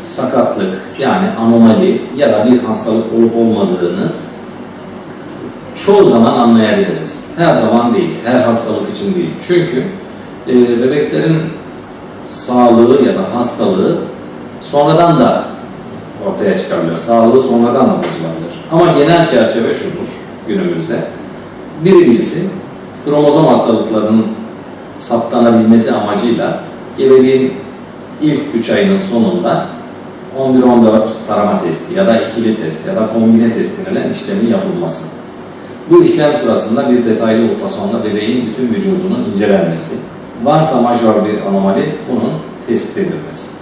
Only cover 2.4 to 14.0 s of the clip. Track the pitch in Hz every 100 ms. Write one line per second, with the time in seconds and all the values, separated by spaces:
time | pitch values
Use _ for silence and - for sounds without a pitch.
2.4 | 110 123 113 107 117 113 113 113 117 113
3.4 | 113 101 95 90 87 92 - - - -
4.4 | - - - - - - - - - -
5.4 | - - - - - 202 123 117 117 143
6.4 | 117 117 107 196 190 - - - - -
7.4 | 165 127 110 113 123 104 87 - 117 127
8.4 | 120 113 113 101 98 - 101 90 80 -
9.4 | - 175 160 127 190 - - - - -
10.4 | - 123 120 117 127 147 151 - 156 160
11.4 | - - - - - - - - - -
12.4 | - 123 123 113 120 127 123 95 95 120
13.4 | 120 - 110 95 90 -